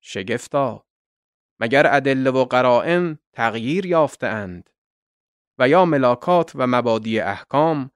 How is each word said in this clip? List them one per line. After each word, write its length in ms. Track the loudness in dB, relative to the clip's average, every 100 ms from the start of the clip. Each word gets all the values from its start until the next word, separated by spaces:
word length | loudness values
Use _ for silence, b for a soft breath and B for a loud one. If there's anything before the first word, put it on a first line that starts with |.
شگفتا، 840 | -12 -10 -6 -6 -4 -4 -4 -6 _ _ _ _ _ _ _ _
مگر 360 | 0 2 4 2
ادله 360 | 0 0 0
و 140 | 0 0
قرائن 720 | 2 4 2 2 -2 -2 -6 _
تغییر 520 | -4 -4 -2 -4 -4 0
یافته‌اند 840 | 0 0 -2 -6 -6 -8 -12 -18 _ _ _ _ _ _ _ _ 0
و 120 | 4
یا 160 | 4 4
ملاکات 640 | 4 2 0 0 0 0 -4
و 120 | -2
مبادی 520 | 0 0 -2 -2 -4
احکام 720 | -4 -6 -4 0 0 -2 -8